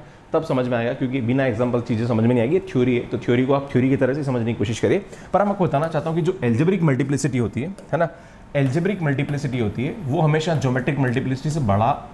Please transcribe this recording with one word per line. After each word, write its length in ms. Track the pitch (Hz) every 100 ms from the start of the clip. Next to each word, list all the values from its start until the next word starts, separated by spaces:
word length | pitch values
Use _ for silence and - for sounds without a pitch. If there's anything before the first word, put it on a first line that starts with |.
| - - -
तब 120 | 160
समझ 240 | 160 127 123
में 100 | 117
आएगा, 140 | 120
क्योंकि 280 | 131 127 135
बिना 260 | 113 135 135
example 340 | 107 123 120
चीज़ें 260 | 117 113 120
समझ 160 | 110
में 60 | 117
नहीं 120 | 123
आएगी। 200 | 117 185
Theory 360 | - 131 127 120
है, 100 | -
तो 120 | 123
theory 280 | - 123 131
को 80 |
आप 140 | 139 139
theory 160 | 127 131
की 80 | 135
तरह 180 | 127
से 100 | 147
समझने 220 | 139 123 113
की 80 |
कोशिश 260 | 110 120 107
करिए। 240 | 107 185 - - -
पर 100 | 185
मैं 80 | 202
आपको 140 | 190
बताना 240 | 165 139 165
चाहता 220 | 156 160
हूँ 60 | 165
कि 60 |
जो 160 | 156 -
algebraic 380 | 120 117 165 190
multiplicity 560 | 160 131 135 139 131 123
होती 240 | 104 110
है, 60 | 165
है 280 | 196 - 147
ना, 120 | 170 - - - - 143
algebraic 460 | 135 156 196 185
multiplicity 560 | 151 139 139 139 135 127
होती 260 | 104 113
है 100 | 139 233
वो 220 | 139 165
हमेशा 340 | 151 156 175
geometric 440 | 143 131 127 156 139
multiplicity 520 | 127 123 127 131 156
से 100 | 160
बड़ा, 500 | 107 98 120 143 -